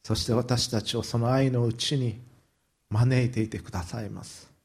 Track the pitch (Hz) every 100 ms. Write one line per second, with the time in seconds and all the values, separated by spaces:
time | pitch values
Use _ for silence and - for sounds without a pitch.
0 | - 110 - 117 123 123 - 110 - 117
1 | - 117 117 131 135 123 120 113 - 143
2 | 123 104 - _ _ _ _ _ _ 104
3 | 123 127 117 110 110 101 - 90 85 113
4 | 104 101 - - - _